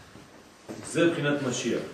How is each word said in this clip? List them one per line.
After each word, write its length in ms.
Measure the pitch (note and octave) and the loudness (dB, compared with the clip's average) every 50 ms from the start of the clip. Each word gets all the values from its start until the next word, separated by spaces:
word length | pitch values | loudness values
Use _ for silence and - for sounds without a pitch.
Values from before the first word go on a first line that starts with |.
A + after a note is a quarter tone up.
| - - - - - - - - - - - - - - A2 G#2+ G#2+ | -18 -20 -20 -20 -20 -20 -20 -20 -20 -20 -20 -18 -14 -12 -12 -10 -10
זה 240 | - - D3+ E3+ E3+ | -4 2 4 4 4
בחינת 320 | - D3 C#3+ D3 D3 C#3+ C3+ B2+ | 4 2 2 0 0 0 0 -2
משיח 340 | A#2 - - A#2 - - - - | -2 0 0 0 0 0 -2 -6